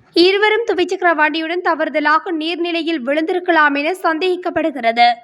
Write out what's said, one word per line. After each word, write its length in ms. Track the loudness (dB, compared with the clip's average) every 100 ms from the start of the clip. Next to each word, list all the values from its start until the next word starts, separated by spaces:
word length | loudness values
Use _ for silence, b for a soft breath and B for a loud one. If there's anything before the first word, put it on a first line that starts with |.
| _ 2
இருவரும் 500 | 4 4 2 2 0
துவிச்சக்கர 440 | -2 -2 0 0 2
வண்டியுடன் 460 | 0 0 -4 -2 -2
தவறுதலாக 640 | -2 -2 0 2 2 0 -6
நீர்நிலையில் 640 | -4 -4 -4 -4 -4 -4 -2
விழுந்திருக்கலாம் 720 | -2 -2 -2 0 4 4 2
என 140 | -4 -2 -2
சந்தேகிக்கப்படுகிறது. 1040 | -2 -2 -2 -4 -4 -4 -2 0 4 2 2